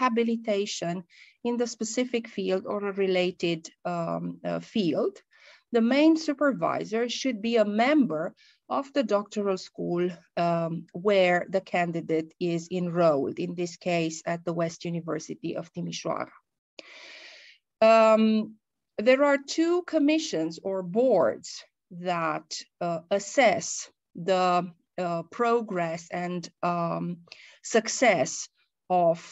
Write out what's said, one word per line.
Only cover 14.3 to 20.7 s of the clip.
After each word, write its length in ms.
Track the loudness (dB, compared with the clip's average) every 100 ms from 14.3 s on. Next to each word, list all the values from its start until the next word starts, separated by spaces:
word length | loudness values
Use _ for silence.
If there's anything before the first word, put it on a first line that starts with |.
| -6
the 120 | -4 -2
West 220 | -4 -4
University 720 | -6 -6 -6 -6 -8 -10 -8 -8
of 140 | -10
Timișoara. 600 | -10 -8 -6 -6 -6 -6 -12 _ _ _ -20 -20 -20 -20 -20 -20 -20 -20 _ _ _
Um, 760 | 6 8 8 6 4 2 -2 -10 _ _ _ 0 2
there 160 | 4
are 140 | 4 2 0 -2
two 260 | 2 0 0
commissions 640 | 2 2 2 0 -4 -4 -6
or 140 | -6